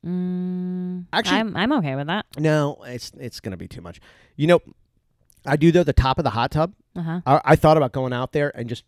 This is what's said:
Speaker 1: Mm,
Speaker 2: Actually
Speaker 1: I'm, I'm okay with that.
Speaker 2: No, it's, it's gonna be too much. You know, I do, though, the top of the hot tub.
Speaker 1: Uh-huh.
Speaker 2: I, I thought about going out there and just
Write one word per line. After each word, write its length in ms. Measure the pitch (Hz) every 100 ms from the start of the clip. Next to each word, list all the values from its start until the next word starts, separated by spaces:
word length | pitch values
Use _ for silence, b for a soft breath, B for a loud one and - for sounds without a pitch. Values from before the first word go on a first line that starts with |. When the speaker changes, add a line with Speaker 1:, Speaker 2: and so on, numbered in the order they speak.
| 170
Speaker 1:
Mm, 1000 | 180 180 180 180 180 180 180 180 180 180
Speaker 2:
Actually 240 | - 214 190
Speaker 1:
I'm, 180 | 220 175
I'm 160 | 214
okay 220 | 294 151 135
with 120 | 143
that. 180 | 196 - -
Speaker 2:
No, 400 | 156 151 143 - 131
it's, 260 | 123 - -
it's 220 | 127 -
gonna 180 | - 92
be 100 | 87
too 140 | -
much. 180 | 87 - b b b b
You 120 | 151
know, 120 | 170 - _ _ _ _ _ _ _ -
I 100 | 147
do, 160 | 160
though, 120 | 165
the 100 | 156
top 240 | - 131 131
of 60 | 143
the 40 |
hot 220 | 117 127
tub. 220 | 151 165 - _ -
Speaker 1:
Uh-huh. 260 | 160 170 147
Speaker 2:
I, 160 | 139 131
I 100 | 156
thought 220 | 156 156
about 140 | 135
going 220 | 139 131
out 200 | 123 127
there 180 | 151 147 -
and 140 | 117
just 140 | 123